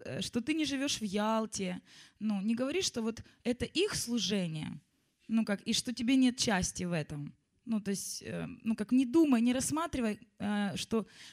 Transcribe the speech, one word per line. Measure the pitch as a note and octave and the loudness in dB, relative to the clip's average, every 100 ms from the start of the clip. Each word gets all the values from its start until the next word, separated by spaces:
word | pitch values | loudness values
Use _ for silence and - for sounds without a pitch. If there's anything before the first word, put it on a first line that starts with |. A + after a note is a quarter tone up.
э, | - B2+ | -8 -6
что | F#3+ A#3+ | -4 -4
ты | A#3+ | 0
не | D#4 | 0
живёшь | D4 C4+ C#4 - | 0 0 -2 -2
в | |
Ялте. | G#3+ G3 G#3+ A3 A3 - F#3 F3+ - - - - | -2 -2 0 0 -2 -4 -4 -6 -12 -20 -20 -6
Ну, | G#3+ G3+ | -2 0
не | G3+ | 0
говори, | A3+ C4 E4+ | 0 0 0
что | F#4+ - | -2 -2
вот | A3 A3+ - _ | -4 -4 -10 _
это | - B3 | -4 -2
их | A#3+ D4 G4+ | -2 0 0
служение, | - - A#3+ F3+ G3+ F3 D#3 - D3+ _ _ _ _ - | 0 -2 -2 0 0 0 -4 -8 -10 _ _ _ _ -2
ну, | A3 | 0
как, | A3 G3+ | 2 0
и | - | 0
что | G#3+ - | -2 -2
тебе | A#3 A#3 C4+ | -2 2 6
нет | B3+ B3 | 6 4
части | - F#3+ F3+ - | 2 2 0 -2
в | F3+ | -2
этом». | E3+ D3 D3 C#3+ - _ _ | -2 -4 -6 -10 -12 _ _
Ну, | - A3 | -4 -2
то | G3 | 0
есть, | G3 - - | -4 -4 -8
э, | - E3+ E3+ - | -6 -6 -6 -6
ну, | A3 A3 | -2 -2
как, | G#3+ | 2
не | B3 C4 | 4 4
думай, | E4 D#4+ A#3+ | 6 6 6
не | A#3 | 4
рассматривай, | B3 B3+ D4 E4 D4 A3+ G#3 - - | 2 0 -2 -2 0 -2 -2 -10 -8
э, | G3+ G#3 G3+ - | -4 0 -2 -4
что | - A3+ F#3+ - - | -2 -2 -2 -10 -20